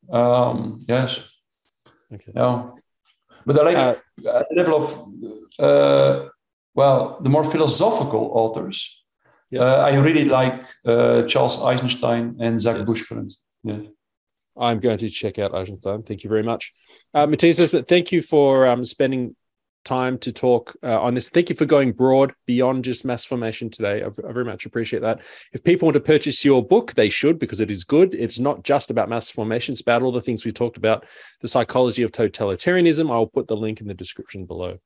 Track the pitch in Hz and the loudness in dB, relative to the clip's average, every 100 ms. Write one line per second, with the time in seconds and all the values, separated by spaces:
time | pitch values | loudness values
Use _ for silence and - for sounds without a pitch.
0 | _ 120 120 123 123 117 113 113 - 123 | _ 0 2 2 2 -2 -8 -10 -2 -2
1 | 127 - - _ _ _ _ _ _ _ | -2 -6 -12 _ _ _ _ _ _ _
2 | _ 107 - 113 123 123 120 - _ _ | _ -20 -12 -2 0 -2 -6 -18 _ _
3 | _ _ _ _ - 143 156 170 127 113 | _ _ _ _ 0 4 4 4 2 -2
4 | _ - 110 123 120 170 170 151 - - | _ -10 -2 -2 0 0 2 2 -2 -8
5 | - - 107 107 - - 143 71 71 69 | -16 -16 -16 -16 -20 0 4 6 6 6
6 | 69 69 - _ _ _ _ - 139 131 | 4 2 -4 _ _ _ _ 2 4 4
7 | - - 135 147 156 160 151 - 190 427 | 0 -4 0 2 2 0 2 4 2 0
8 | 135 110 113 113 113 - 190 196 - _ | -2 -2 -2 0 -2 -4 -10 -10 -12 _
9 | _ _ _ _ _ 127 123 135 143 139 | _ _ _ _ _ 0 2 4 4 4
10 | 147 156 139 131 131 123 - - 120 117 | 4 4 2 2 0 -4 -14 -8 0 2
11 | 120 120 117 135 127 - 123 127 127 120 | 4 2 2 0 0 0 0 0 -2 -4
12 | 120 117 117 117 117 113 113 113 104 113 | -2 -2 -4 -4 -2 0 -2 -2 -2 -4
13 | - 113 107 - _ _ 113 104 104 _ | -6 -12 -12 -16 _ _ -10 -10 -12 _
14 | _ _ _ _ _ - 120 110 120 107 | _ _ _ _ _ -6 -4 0 -2 -2
15 | 107 - 107 101 98 95 92 98 98 104 | -4 -6 -8 -4 -6 -6 -8 -10 -8 -8
16 | 110 101 104 107 110 117 - _ _ _ | -10 -12 -4 -2 -2 -4 -8 _ _ _
17 | _ 147 147 151 170 160 160 160 123 175 | _ 0 0 4 4 4 2 2 2 2
18 | 175 175 - 151 139 135 127 123 117 - | 2 -2 2 4 4 6 4 2 -2 -2
19 | 135 131 123 - _ _ _ _ - 127 | -2 0 -6 -12 _ _ _ _ -6 -4
20 | 127 131 - 120 127 120 120 - 131 110 | -2 -4 -8 -2 0 0 -2 -12 -2 0
21 | 113 123 - 170 175 143 147 147 131 110 | 0 -2 0 0 0 -2 4 4 4 2
22 | 131 135 135 - - 123 127 131 127 120 | 4 4 2 -2 -4 0 2 0 -4 -4
23 | 131 120 - 123 113 110 117 - 104 101 | -4 -6 -6 -4 -6 -6 -10 -6 -4 -4
24 | - 110 - 120 120 95 113 120 113 110 | -6 -10 -10 -6 -6 -8 -8 -6 -4 -4
25 | 110 117 - - - - - 180 160 143 | -4 -4 -8 -20 -16 -4 0 2 4 2
26 | - 156 147 123 143 131 110 214 233 - | 2 2 2 0 4 4 4 2 2 0
27 | 107 - 143 165 117 101 104 98 87 147 | 2 2 0 0 -2 -4 -4 -4 0 4
28 | 190 - 113 - 131 139 - 139 - 117 | 4 2 -6 -2 -4 -4 0 -2 0 -4
29 | 101 117 - - 110 117 - 123 - 120 | -2 -4 -6 -6 -4 -4 -4 -6 0 0
30 | 127 123 123 110 117 104 120 - 110 110 | 0 -4 -6 -6 -6 -4 -6 -2 -2 -2
31 | - - - _ - 131 113 127 123 117 | -4 -20 -20 _ -4 -2 0 0 0 0
32 | 113 - 110 - 104 92 - 180 170 151 | -4 -2 -4 -2 -4 -2 0 2 2 2
33 | 160 117 110 - - 107 110 107 104 92 | 0 0 0 -4 -4 -6 -6 -8 -12 -12
34 | 92 - 95 98 87 85 90 - | -12 -12 -16 -16 -14 -10 -10 -12